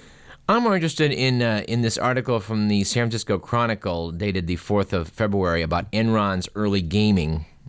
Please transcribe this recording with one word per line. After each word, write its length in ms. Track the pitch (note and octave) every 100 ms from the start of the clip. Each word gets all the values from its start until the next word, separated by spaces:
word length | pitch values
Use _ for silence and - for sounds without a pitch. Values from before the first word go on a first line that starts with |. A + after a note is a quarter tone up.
| - - - - -
I'm 140 | A3+
more 120 | A#3 F#3+
interested 360 | D#3+ - D3+
in, 300 | - C3 B2
uh, 240 | A#2+ G#2+ -
in 140 | A#2
this 160 | A#2 -
article 420 | A#2+ B2+ B2+ A#2
from 300 | G2 A2 G#2
the 160 | G#2 G2
San 180 | A#2+
Francisco 340 | A#2 A2 - F#2+
Chronicle 720 | - A#2+ A#2 G#2+ G2 E2+ E2+
dated 340 | E2+ G#2 F#2 E2+
the 80 | F2
fourth 380 | - G#2 -
of 160 | F#2 D#2+
February 520 | - G#2+ G2+ F2+ E2
about 300 | D#2+ E2+ F2+
Enron's 560 | G#2+ A2+ A2 G2+ F#2 - G2+
early 260 | G#2+ G2
gaming 640 | E2 G2+ G#2+ G2 D#2 D#2+ D#2 -